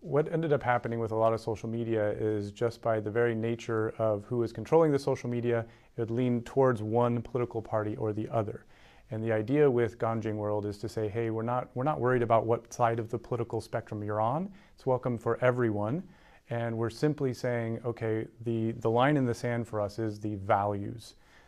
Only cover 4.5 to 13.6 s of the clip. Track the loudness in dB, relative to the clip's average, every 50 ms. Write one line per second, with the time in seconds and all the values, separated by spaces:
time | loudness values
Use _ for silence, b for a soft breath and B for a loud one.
4.5 | -4 -8 -2 4 4 6 6 6 4 2 2 0 -2 -2 -2 -4 -4 -2 0 0
5.5 | 0 0 -2 B B B B B B -6 -4 -2 0 0 2 2 2 0 -2 0
6.5 | 2 4 4 4 4 2 0 0 2 2 2 2 2 0 -4 -4 -2 -2 -2 -2
7.5 | -4 -6 -6 -2 -2 -2 -2 -2 -4 -2 -2 -2 -2 -2 -4 -2 -2 -2 -2 -2
8.5 | -6 -10 -14 b b b b b b b b -8 -6 -4 -2 0 0 0 0 2
9.5 | 4 6 6 6 6 4 2 2 0 -2 -2 -2 0 0 -2 -2 -2 -2 -2 -2
10.5 | -2 -2 -2 -4 -6 -6 -8 -6 -4 -4 -4 -2 -2 -2 -2 -2 -2 -2 -2 -2
11.5 | -2 -4 -4 -6 -6 -4 -2 -2 0 0 2 2 4 4 4 4 4 4 4 4
12.5 | 0 0 -2 -6 -2 0 2 2 2 0 -2 -4 -6 -8 -6 -6 -4 -4 -4 -4
13.5 | -4 -6